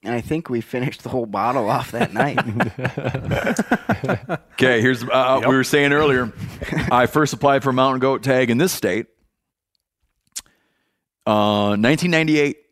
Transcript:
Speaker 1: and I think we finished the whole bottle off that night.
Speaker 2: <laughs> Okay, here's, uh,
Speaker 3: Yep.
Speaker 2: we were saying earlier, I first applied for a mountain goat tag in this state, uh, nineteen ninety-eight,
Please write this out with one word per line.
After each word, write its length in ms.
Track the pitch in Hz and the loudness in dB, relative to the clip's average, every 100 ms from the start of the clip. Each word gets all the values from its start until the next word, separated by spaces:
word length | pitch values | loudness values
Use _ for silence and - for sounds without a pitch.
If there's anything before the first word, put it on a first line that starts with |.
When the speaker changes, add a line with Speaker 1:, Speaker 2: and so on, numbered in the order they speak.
Speaker 1:
and 120 | 98 | -6
I 80 | 120 | -6
think 260 | - 156 165 | -4 -6 -4
we 140 | 120 | -6
finished 400 | 110 127 127 - | -4 -4 -4 -6
the 80 | 123 | -6
whole 160 | 131 113 | -4 -4
bottle 420 | 101 110 131 107 | -2 0 0 0
off 220 | 123 131 | -2 -2
that 240 | 117 - | -4 -4
night. 240 | - 139 - 120 110 117 - 127 - 131 131 - - - 233 208 - - 226 135 - - 170 | -2 -2 -2 -4 -2 -4 -4 -6 -4 -6 -6 -4 -4 -2 -2 -2 -2 -2 -4 -2 -4 -4 -10
Speaker 2:
<laughs> 60 | _ - | _ 0
Okay, 220 | 127 120 | 2 4
here's, 240 | 120 127 | 2 0
uh, 340 | 120 127 127 131 | 0 0 2 2
Speaker 3:
Yep. 80 | 120 | 4
Speaker 2:
we 60 | |
were 80 | 135 | 2
saying 300 | 127 147 143 | 2 2 2
earlier, 400 | 143 151 139 120 - - - - 165 135 | 4 2 2 -2 -6 -12 -10 -6 -4 0
I 160 | 123 123 | 2 2
first 260 | 151 147 | 2 0
applied 300 | - 143 139 | 2 2 2
for 80 | 135 | 2
a 20 | |
mountain 280 | 127 131 131 | 2 2 2
goat 240 | 131 135 | 0 0
tag 260 | 139 127 127 | 2 2 4
in 80 | 117 | 2
this 140 | 180 | 2
state, 340 | - 101 90 - _ _ _ _ _ _ _ _ _ _ _ _ - - _ _ _ _ _ _ _ - | 0 -2 -2 -6 _ _ _ _ _ _ _ _ _ _ _ _ -18 -18 _ _ _ _ _ _ _ 0
uh, 500 | 107 104 104 104 104 | 2 2 2 2 2
nineteen 320 | 113 156 180 | 2 2 2
ninety-eight, 460 | 165 160 151 143 - _ | 0 2 2 2 -2 _